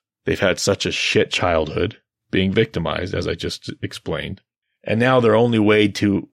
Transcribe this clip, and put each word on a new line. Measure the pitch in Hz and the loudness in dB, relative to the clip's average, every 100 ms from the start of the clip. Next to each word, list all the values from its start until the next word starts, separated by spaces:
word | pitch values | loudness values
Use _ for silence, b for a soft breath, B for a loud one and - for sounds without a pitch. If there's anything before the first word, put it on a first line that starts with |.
| _ _ - | _ _ -6
they've | 82 | 0
had | 98 87 | 0 0
such | - 95 - | 0 0 -2
a | |
shit | - - 110 95 | -4 0 0 0
childhood, | - 90 82 78 82 92 - _ _ _ | 0 0 0 0 -2 -4 -6 _ _ _
being | - 95 | -2 0
victimized, | 95 113 - 78 78 87 87 | 0 0 -2 -4 -4 -6 -6
as | 80 | -6
I | |
just | 82 87 - - - | -6 -8 -10 -12 -10
explained, | - - - 80 76 - _ _ _ _ | -12 -10 -8 -8 -8 -12 _ _ _ _
and | - 110 | -4 0
now | 123 127 | 2 4
their | 117 110 | 4 4
only | 120 113 | 4 2
way | 104 107 104 | 4 4 2
to | 98 104 95 - | 2 0 0 -4